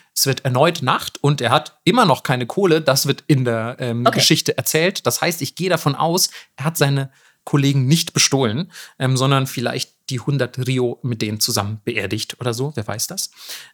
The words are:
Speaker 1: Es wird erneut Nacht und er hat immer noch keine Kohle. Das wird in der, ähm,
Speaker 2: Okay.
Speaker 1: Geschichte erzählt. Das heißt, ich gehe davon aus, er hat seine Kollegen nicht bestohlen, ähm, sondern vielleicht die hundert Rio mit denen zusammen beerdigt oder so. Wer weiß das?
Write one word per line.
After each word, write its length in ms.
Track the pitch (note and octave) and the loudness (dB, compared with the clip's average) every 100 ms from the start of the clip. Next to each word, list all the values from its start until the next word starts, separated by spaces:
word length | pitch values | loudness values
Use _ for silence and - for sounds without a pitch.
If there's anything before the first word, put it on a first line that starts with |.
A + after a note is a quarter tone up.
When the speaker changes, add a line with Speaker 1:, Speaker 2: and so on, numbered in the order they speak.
| _ | _
Speaker 1:
Es 120 | - C#3 | -4 -2
wird 180 | B2+ | 0
erneut 380 | C3+ B2+ D#3+ E3+ | 0 2 2 2
Nacht 400 | B2+ F#3+ - - | -2 -2 -4 -2
und 180 | C#3+ D3 | 0 2
er 100 | A#2 | 2
hat 280 | C#3+ - _ | 0 0 _
immer 200 | - A#3 | 2 4
noch 180 | G#3 B2+ | 4 4
keine 240 | - B2+ B2 | 2 -2 -2
Kohle. 340 | - G3 D#3+ | 0 2 4
Das 240 | D3+ C3 C#3+ | 4 2 2
wird 180 | C3+ - | -2 2
in 180 | C#3+ | 2
der, 320 | A#2+ A2+ A2+ C3 | 2 0 -4 -6
ähm, 260 | B2+ A#2 A#2+ | -4 0 0
Speaker 2:
Okay. 120 | - | 2
Speaker 1:
Geschichte 380 | - D#3+ - - | 2 2 0 -4
erzählt. 500 | - D#3 F3 G3+ - | 0 0 0 0 -2
Das 140 | - | 0
heißt, 220 | D#3 E3+ | -2 -4
ich 120 | C3 | -6
gehe 160 | - F3+ | -4 -2
davon 240 | E3 D3+ | 0 0
aus, 360 | C#3 D#3+ F3 - - - - | 0 0 0 -2 -4 -20 -6
er 80 | C#3 | -4
hat 100 | E3 | 0
seine 340 | C#3 C#3 C3+ _ _ _ | 0 0 -4 _ _ _
Kollegen 420 | - D3 C#3 C#3 B2+ | -2 2 2 2 4
nicht 260 | E3 - | 2 0
bestohlen, 580 | - - C3+ B2 A#2 F#3 - - - | 0 2 2 0 -2 -6 -12 -18 -4
ähm, 180 | C3 C3 | 0 2
sondern 300 | C3+ C#3 C3 | 4 2 0
vielleicht 460 | - A#2+ B2+ - _ - | -4 -4 -4 -8 _ -8
die 100 | C3 | -6
hundert 380 | - C#3 B2 - B2+ | -2 -2 -2 -4 -2
Rio 340 | C3 B2 A#2+ | 0 0 -2
mit 200 | B2 A#2 | -6 -2
denen 180 | G#2+ A2 | -2 -2
zusammen 400 | - A2+ G2+ G#2+ | -2 -2 -2 -4
beerdigt 520 | - A2 G2 G#2+ - - | -6 -4 -2 -4 -6 -8
oder 140 | B2+ | -6
so. 180 | A2+ C#3 D3 | -4 -4 -6
Wer 100 | G#2+ | -6
weiß 220 | G#2+ - | -6 -6
das? 220 | - - - - - - | -6 -10 -10 -16 -16 -16